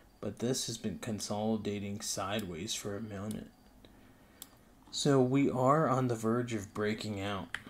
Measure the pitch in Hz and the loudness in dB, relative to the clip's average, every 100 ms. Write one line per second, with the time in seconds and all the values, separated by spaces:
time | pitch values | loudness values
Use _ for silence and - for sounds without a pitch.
0 | - - 107 104 120 131 - 113 110 87 | -20 -8 -8 -2 0 0 -2 -4 -6 -6
1 | 117 104 - 104 110 110 101 101 101 104 | -4 -6 -4 -2 0 0 0 -4 -4 -6
2 | - - 95 110 92 82 107 - 107 101 | -6 -4 -2 -2 -4 -6 -6 -6 -4 -6
3 | 110 98 104 - - - - - - - | -6 -6 -6 -6 -10 -18 -20 -20 -20 -20
4 | - - - - - - - - - - | -20 -20 -20 -20 -20 -20 -20 -20 -12 -2
5 | 151 135 127 139 139 123 127 151 139 131 | 4 6 6 6 4 4 6 6 6 4
6 | 127 113 110 120 120 110 95 104 107 110 | 2 2 2 0 0 -4 -6 -2 0 0
7 | 107 98 101 98 - - - | -4 -4 -4 -4 -6 -10 -8